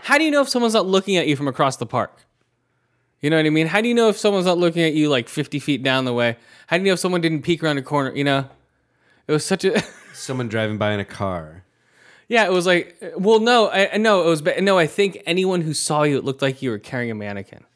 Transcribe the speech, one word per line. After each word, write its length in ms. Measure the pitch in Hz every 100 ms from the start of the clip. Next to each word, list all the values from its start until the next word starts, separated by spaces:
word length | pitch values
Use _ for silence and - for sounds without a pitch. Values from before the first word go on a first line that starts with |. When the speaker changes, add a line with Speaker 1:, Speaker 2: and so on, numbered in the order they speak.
Speaker 1:
How 140 | - 285
do 60 |
you 80 | 320
know 100 | 285
if 80 | 277
someone's 240 | 247 233
not 120 | 220 185
looking 300 | 190 190 185
at 100 | 147
you 80 | 139
from 120 | 143
across 300 | 127 139 131
the 80 | 117
park? 400 | 123 104 _ _ _ _ _ _ _ _ _ _ _
You 80 | 147
know 80 | 160
what 80 | 156
I 40 |
mean? 160 | 156 160
How 140 | 190
do 60 | 233
you 60 |
know 160 | 233 226
if 80 | 196
someone's 300 | 208 202 180
not 100 | 175
looking 240 | 175 165
at 100 | 165
you, 140 | 156 151
like, 200 | 131 117
fifty 300 | - 143 147
feet 220 | 143 135
down 240 | 135 131 127
the 80 |
way? 240 | 120 120 117 _ - -
How 100 | 170
do 60 |
you 40 | 190
know 40 |
if 60 | 175
someone 220 | 185 180
didn't 200 | 165 156
peek 200 | 131 170
around 140 | 160 143
a 40 |
corner, 320 | 127 147 135 -
you 80 |
know? 240 | 143 135 131 - _ _ _ _ _ _ -
It 40 |
was 140 | 151 -
such 180 | 190 190
a 160 | 214 - -
<laughs> 140 | -
Speaker 2:
Someone 340 | - - 127 120
driving 280 | 110 110 107
by 140 | 104
in 60 | 104
a 60 | 98
car. 580 | - 98 90 78 82 - _ _ _ _ _ _
Speaker 1:
Yeah, 180 | 233 196
it 60 |
was 140 | 185 175
like, 360 | 175 - - 185 -
well, 220 | 196 226
no, 280 | 220 240 214
I, 260 | 190 196
I, 40 | 202
no, 240 | 220 202
it 40 | 165
was, 160 | 160
ba-, 180 | 160 156
no, 160 | 196 185
I 80 | 156
think 340 | - 202 - -
anyone 360 | 175 185 180
who 120 | 156
saw 300 | 147 - 151
you, 140 | 151 135
it 60 |
looked 180 | - 131
like 200 | 135 127
you 80 | 131
were 100 | 107
carrying 320 | - 131 120
a 40 | 107
mannequin. 500 | 104 101 95 - _